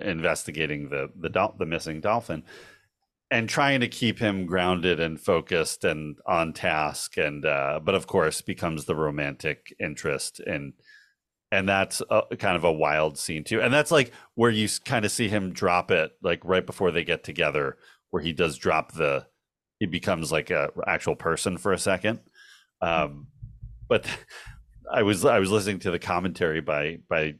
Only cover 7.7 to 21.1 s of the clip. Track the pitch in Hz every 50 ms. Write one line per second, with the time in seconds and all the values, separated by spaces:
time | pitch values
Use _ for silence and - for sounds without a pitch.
7.7 | 76 80 78 92 98 90 - - - 95 80 78 - - - - 87 - 92 85
8.7 | 80 76 69 - 82 76 78 76 73 73 73 71 69 - - 78 69 - _ -
9.7 | - - - 82 73 - - 80 69 67 - - - - - - 85 71 71 -
10.7 | - _ _ - - - _ _ _ _ _ _ _ _ _ _ 104 98 95 98
11.7 | 98 98 95 - - - - - - 107 - - 123 - - 98 90 85 82 85
12.7 | 80 76 78 73 76 78 78 78 71 - - - 80 78 73 - 110 110 120 123
13.7 | 131 151 147 - 165 147 127 - - - - _ _ 117 117 120 110 107 107 101
14.7 | - - - - 131 117 104 101 - - 120 95 107 104 95 92 82 - - 90
15.7 | 87 90 85 - 95 82 78 78 - _ - 90 85 85 - 82 92 92 90 -
16.7 | - - 98 87 78 85 82 85 82 78 - - 76 82 80 76 71 76 71 69
17.7 | - - - - - _ _ _ - 82 73 85 78 85 87 78 69 - - 92
18.7 | 80 78 73 - - 82 78 71 69 65 - _ _ _ _ _ _ _ _ _
19.7 | _ _ 107 87 80 85 - 104 92 82 80 73 80 78 73 - 90 76 71 76
20.7 | - - - 98 85 80 - -